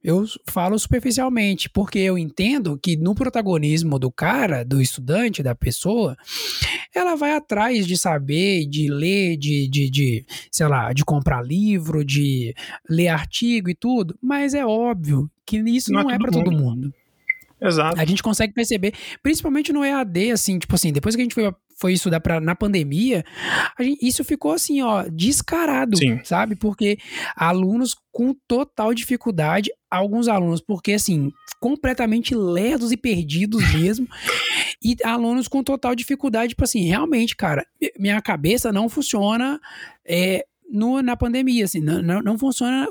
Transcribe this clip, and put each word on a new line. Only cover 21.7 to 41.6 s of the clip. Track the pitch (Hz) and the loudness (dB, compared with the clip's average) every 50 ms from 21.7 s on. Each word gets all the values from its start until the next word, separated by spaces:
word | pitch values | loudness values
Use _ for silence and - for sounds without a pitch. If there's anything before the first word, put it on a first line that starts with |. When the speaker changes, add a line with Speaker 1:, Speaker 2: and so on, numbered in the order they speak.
| _ - | _ -2
Speaker 1:
foi | - 180 185 | 0 0 0
estudar | 175 - 190 165 165 | 2 2 0 0 0
pra, | 160 - 170 160 | 0 0 0 0
na | 160 160 180 | 0 -2 -2
pandemia, | - 220 208 196 180 151 139 139 165 226 262 240 175 - - - - - - - - - - - - | 0 0 0 0 0 0 0 0 0 2 2 0 0 -2 -6 -12 -10 -4 -2 -2 0 -2 -2 -2 -2
a | |
gente, | 247 262 285 - 240 | -2 -2 0 0 0
isso | 254 - - 277 | -2 0 -2 -2
ficou | - 302 285 - 302 | -4 -4 -2 0 -2
assim, | 320 339 - - 294 277 | -2 0 0 0 0 0
ó, | 262 233 214 196 175 - | 2 0 0 0 -2 -4
descarado, | 160 160 175 240 285 - - - - 339 339 302 277 262 269 240 208 | -4 0 0 2 0 0 -2 -2 -2 0 0 0 0 0 0 2 2
Speaker 2:
Sim. | 175 143 127 113 127 | 4 4 2 2 0
Speaker 1:
sabe? | - - 170 180 214 226 214 | -2 -2 0 0 0 -2 -2
Porque | - - 214 202 - 214 202 208 - - - - - - - - | -2 -2 -4 -2 0 0 0 0 -2 -6 -14 -12 -10 -10 -10 -4
alunos | - 165 165 180 185 190 185 214 233 254 233 - _ _ _ | 0 0 2 2 2 2 2 2 0 0 -2 -4 _ _ _
com | - - 240 262 269 - _ | -4 0 0 0 0 -4 _
total | _ 240 247 285 - _ - 214 220 | _ 0 0 0 -2 _ -2 0 0
dificuldade, | 240 226 233 - 247 233 - 240 196 165 151 151 170 202 202 - - _ _ _ | 0 -2 -2 -4 -4 -2 -2 -2 0 0 2 2 2 0 0 -2 -8 _ _ _
alguns | 185 185 196 202 202 233 240 233 | -2 0 0 0 0 0 2 2
alunos, | 214 190 180 170 165 160 | 2 2 2 2 0 -2
porque, | - - 208 170 - 202 | -2 -4 -6 -2 0 0
assim, | 202 208 - - 180 151 139 139 - _ - - - _ | 0 0 2 2 2 2 0 -2 -4 _ -18 -20 -12 _
completamente | - 240 294 302 - 262 254 247 247 220 214 233 226 - 247 | -2 -2 -2 0 -2 -4 -2 0 0 0 0 0 0 -2 -2
lerdos | 226 196 175 170 175 202 240 311 269 233 226 | 0 0 0 0 0 0 0 0 0 0 -2
e | 254 | -2
perdidos | - - 247 208 175 165 143 147 170 196 208 220 226 185 160 | -2 0 -2 0 0 -2 -2 0 0 0 0 2 2 4 4
mesmo, | 156 156 165 190 220 233 254 - - - - - - - - | 4 4 2 2 2 0 -4 -6 -8 -8 -6 -4 -4 -2 -2
Speaker 2:
<laughs> | - - - - - - _ - | -2 -2 -2 -4 -4 -6 _ -2
Speaker 1:
e | 220 240 - | -2 0 0
alunos | 226 226 233 240 233 233 240 254 247 - | 0 0 0 0 0 0 0 0 -2 0
com | - 269 | -2 -2
total | 240 - 277 269 - 247 254 | 0 0 -2 0 0 -2 -2
dificuldade, | 233 247 - 277 277 - 269 220 220 233 240 | -2 -2 -4 -4 -2 -2 0 0 0 0 -2
tipo | 233 - 277 | 0 0 0
assim, | 240 - 226 175 | 0 2 2 2
realmente, | 165 180 233 311 330 294 233 233 226 - | 2 2 0 2 2 2 2 2 0 -2
cara, | - 208 175 147 - - _ _ _ | -2 -2 0 0 -2 -4 _ _ _
mi-, | 311 - - - | -6 -6 -4 -2
minha | 196 202 202 214 | 0 0 0 0
cabeça | - - 202 156 143 165 226 247 - 233 | 0 -2 -2 0 2 2 2 2 2 0
não | 208 190 220 | 0 0 0
funciona, | 233 - 311 277 - - 208 202 208 220 233 254 269 285 302 - - - - - - - _ _ | 0 -2 -2 -2 0 0 0 2 2 2 0 0 -2 -4 -6 -8 -20 -20 -18 -20 -20 -20 _ _
é, | - 170 175 180 190 190 175 - _ _ _ _ 359 | -2 0 0 2 2 0 -2 -4 _ _ _ _ -4
no, | 247 208 220 240 262 269 | -2 0 0 2 2 0
na | 262 247 240 | 0 0 0
pandemia, | - 247 240 240 254 262 262 247 233 | 0 0 0 0 0 2 2 2 2